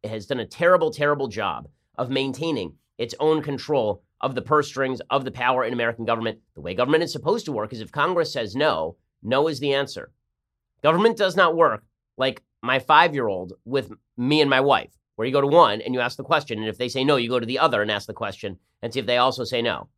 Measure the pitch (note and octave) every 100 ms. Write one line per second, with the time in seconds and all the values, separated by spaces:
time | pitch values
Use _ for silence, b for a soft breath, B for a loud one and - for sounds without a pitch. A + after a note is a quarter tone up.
0 | G#2+ A2 G2 B2+ G#2 - F3 F3+ D#3+ D3+
1 | D3 D3 C3 G#2+ G2+ C#2 - _ _ -
2 | B2 C3+ C3+ C3 E3 C#3 F2 - _ -
3 | A#2 - D#3 D#3 C#3+ C3+ - C#3+ A2 G2+
4 | _ _ C3 B2+ - D3+ C#3+ C3 C3+ B2
5 | - C#3 B2+ B2+ B2 B2+ A#2 A#2+ A#2 A2+
6 | A2+ A#2 A2+ G#2+ _ - D2+ F#2 B2+ D#3+
7 | E3+ D3+ D3+ A3+ E3 A#2+ G#2+ A#2 A2 D3
8 | D#3 F3 D#3 C#3 A2 A2+ D3+ F2 D#2+ -
9 | _ _ G#2 B2+ D#3+ C3+ C#3+ C#3 C#3 -
10 | - _ _ _ _ _ _ _ D3 E3+
11 | A3 A3+ F#3+ E3+ F3 E3 D#3 G#2+ _ _
12 | _ - C3 - _ _ A#2 C3 - D3+
13 | F3 D3 A2+ F#2 F#2 G2 A2+ C3+ A2+ A2
14 | _ - B2 D#3 C#3+ C3 C#3 A2+ - _
15 | _ - A#2 C#3 C#3 E3 C#3 G#2+ - B2+
16 | A#2+ - - E3+ D3+ G#2+ A2 G2+ B2 B2+
17 | C#3 C#3 A#2 B2 A2+ B2+ D3+ G#2+ G#2+ G#2
18 | - A2 G#2 - G2+ F2+ _ _ A#2+ B2
19 | A2 B2 B2+ B2+ A#2 B2 A#2 D2 G1+